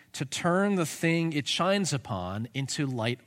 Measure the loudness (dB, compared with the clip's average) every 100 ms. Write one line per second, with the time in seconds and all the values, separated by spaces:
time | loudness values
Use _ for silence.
0 | -16 -8 -6 -2 2 4 4 2 0 0
1 | 2 4 2 0 0 0 2 2 2 -2
2 | -2 -4 -4 -4 -6 -4 -4 -2 -2 0
3 | -2 -2